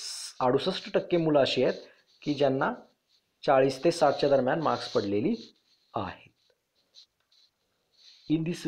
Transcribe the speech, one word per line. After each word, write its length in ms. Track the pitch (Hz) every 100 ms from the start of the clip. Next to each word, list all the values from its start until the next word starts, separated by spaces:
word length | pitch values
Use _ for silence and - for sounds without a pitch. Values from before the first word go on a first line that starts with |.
| - - - - 127
अडुसष्ट 420 | 139 185 185 -
टक्के 240 | 190 - 175
मुलं 220 | 160 147
अशी 240 | 127 -
आहेत 200 | 147 175 - _ _ _
की 120 | -
ज्यांना 400 | 139 139 135 160 247 - _ _ _ _ _
चाळीस 400 | - 135 135 -
ते 80 | 170
साठच्या 380 | 165 147 139 143
दरम्यान 320 | 135 127 160
मार्क्स 300 | 139 120 -
पडलेली 420 | 120 101 101 151 226 - _ _ _ _
आहेत. 380 | - 92 - - _ _ _ _ _ _ - _ _ _ _ _ _ _ _ _ _ - - -
In 140 | 156 160
this 180 | 170